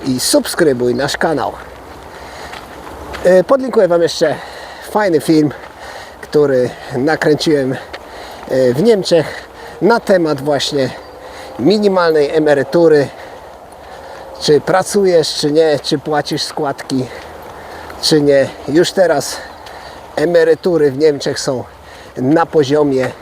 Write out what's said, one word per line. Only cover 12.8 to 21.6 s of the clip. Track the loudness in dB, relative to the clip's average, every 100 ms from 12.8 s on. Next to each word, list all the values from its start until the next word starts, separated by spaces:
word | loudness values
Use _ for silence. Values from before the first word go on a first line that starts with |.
| 6 6 2 -6 -18 -18 -20 -20 -20 -20 -20 -20 -18 -18 -18 -8
Czy | 2 2
pracujesz, | 4 0 0 0 4 4 2
czy | -2 0
nie, | 2 2 2
czy | 0 -4
płacisz | -2 -4 -2 -4
składki, | -6 -4 -4 -6 -4 -4 -4 -10 -16 -18 -18 -18 -18 -16 -16 -8
czy | 0 2
nie. | 4 4 2 -4 -2
Już | 2 2
teraz | 2 2 2 -2 -10 -14 -18 -20 -18 -18 -20 -12 -4
emerytury | 2 4 4 2 2 2 2
w | 2
Niemczech | 2 2 -4 -4
są | -4 -4